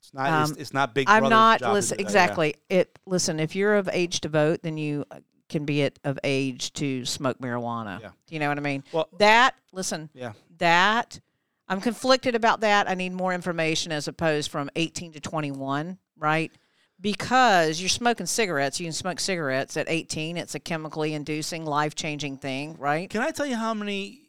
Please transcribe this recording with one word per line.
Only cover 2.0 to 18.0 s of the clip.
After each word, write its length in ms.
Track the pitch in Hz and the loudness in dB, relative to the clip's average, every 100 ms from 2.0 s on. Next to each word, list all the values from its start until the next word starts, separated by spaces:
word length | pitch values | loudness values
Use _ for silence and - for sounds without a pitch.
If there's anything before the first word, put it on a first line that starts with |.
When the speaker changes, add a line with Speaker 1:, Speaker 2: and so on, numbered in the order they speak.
Speaker 1:
that, 60 | 202 | 2
yeah. 120 | 202 | 4
Speaker 2:
exactly. 320 | 175 104 151 - _ | 4 2 -2 -2 _
It, 300 | 190 - - - | 2 2 -4 -4
listen, 340 | 185 - 156 | -2 0 0
if 160 | 156 190 | -2 0
you're 180 | 202 208 | 2 2
of 120 | 185 | 2
age 280 | - 175 - | 0 0 -2
to 80 | 160 | -2
vote, 320 | 156 151 170 | 2 2 2
then 140 | 170 156 | -4 -4
you, 260 | 151 147 - | -4 -4 -8
uh, 80 | 143 _ _ _ | -14 _ _ _
can 160 | 160 | -6
be 180 | 143 143 | -2 0
at, 160 | 139 - | 0 -2
of 140 | 147 135 | -6 -4
age 480 | - 135 135 127 - | 0 0 -2 -4 -8
to 300 | - 147 131 | -4 -4 -2
smoke 340 | 117 - 139 - | -4 -2 -2 -2
marijuana. 640 | 127 120 117 117 107 92 | -4 -4 -4 -6 -8 -10
Speaker 1:
Yeah. 100 | 107 _ _ | -14 _ _
Speaker 2:
Do 80 | |
you 40 | 160 | -6
know 80 | 147 | -4
what 100 | 143 | -2
I 40 | |
mean? 200 | 143 139 - | -4 -6 -4
Speaker 1:
Well, 160 | 165 156 180 | -4 -4 2
Speaker 2:
That, 360 | 208 220 254 - _ | 6 8 6 2 _
listen, 360 | 185 185 185 156 | -8 -6 -6 -10
Speaker 1:
yeah. 180 | 135 123 110 _ 170 | -12 -12 -12 _ _
Speaker 2:
that, 640 | 175 170 190 226 - - _ _ _ _ _ | 4 6 6 2 -2 -12 _ _ _ _ _
I'm 120 | 185 | -2
conflicted 540 | 202 220 254 254 262 | -2 -2 2 2 2
about 260 | 233 226 156 | 2 2 2
that. 280 | 214 202 - | 4 4 2
I 60 | |
need 180 | 185 185 | -2 -4
more 200 | 185 185 | -2 -2
information 560 | 180 180 170 160 160 175 | -2 -4 -2 0 0 -2
as 140 | 151 143 | -4 -6
opposed 420 | 143 165 151 143 | -2 0 0 -2
from 200 | 160 143 - | -6 -6 -4
eighteen 360 | 165 - 170 | -4 -6 -14
to 80 | 156 | -12
twenty-one, 760 | - 160 147 135 135 139 165 185 _ _ | -8 -4 -4 -6 -4 -4 -4 -10 _ _
right? 340 | 151 160 160 _ _ _ _ _ | 0 2 0 _ _ _ _ _
Because 800 | 190 202 - 254 247 190 160 156 | -4 -4 2 4 6 6 4 0
you're 80 | 185 | -2
smoking 380 | - | 0